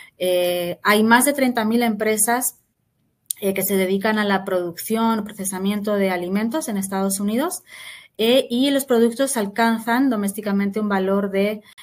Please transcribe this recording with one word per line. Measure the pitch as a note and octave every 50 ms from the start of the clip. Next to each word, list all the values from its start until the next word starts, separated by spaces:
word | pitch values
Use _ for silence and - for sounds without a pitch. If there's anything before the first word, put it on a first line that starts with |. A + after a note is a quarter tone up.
| - - _
Eh, | _ F3+ F#3 F3+ F3+ F3+ F3 F3 F3+ F3 F3 F3 - -
hay | G3 G#3 G#3+ G#3+
más | A3+ A#3 B3 B3
de | C#4+ C#4+
treinta | C#4+ C4 B3 A#3+ A#3 A3
mil | G#3+ A3+ A#3+ A#3+
empresas, | A#3 G#3+ G3+ A3 A3 A3 G#3 G#3 A#3 A#3+ B3 B3+ - - _ _ _ _ _ _ _ _ _ _ _ _ _ _ _ - - G#3
eh, | G3 F#3+
que | G3 F#3+
se | F#3+ G3+
dedican | F#3+ F#3+ F#3 G3 G3 G3 A3 A3 G#3+
a | G#3
la | G3+ G3 F#3+ G3+
producción, | G3+ F#3 F3+ F3 F3 E3+ - - - A3 A3 A3+ A3+ A3+ G#3+ G3+
procesamiento | G3+ - - F#3+ F#3+ G3 F#3 F#3+ G3 G#3 G#3 G3+ G#3+ G#3
de | G3+ G3 F#3+
alimentos | F#3 F3 F3 F3+ F#3+ G#3 A3 A#3 A#3 D#4+ D#4 C4+
en | G#3
Estados | G3 F#3+ F#3+ F#3+ F#3+ G3 G3 F#3+ G3
Unidos, | G3+ G#3 G#3+ A#3+ D4+ F4+ - - - - - - - - - - - - _ -
eh, | A3 A3+ B3 C4+ - -
y | A#3+ B3 C4+ C#4+
los | C#4 C4+ C4+
productos | - B3 A3+ A#3 A#3 A#3 - C4+ C4 -
alcanzan | A#3 G#3 G3 G3+ - A#3 A3+ A3+ A3 A3+ A#3 A#3 B3+ C#4 C4+
domésticamente | A#3 G#3 G3+ G3+ G3+ - G3+ G#3+ G3 G3 G3+ G3+ G3 A3
un | G#3+ G#3
valor | G3+ F#3+ F#3+ G3 G3 G3+ G3+ G3
de | F#3+ G3 G3 G#3 G#3+ G#3+ - - - -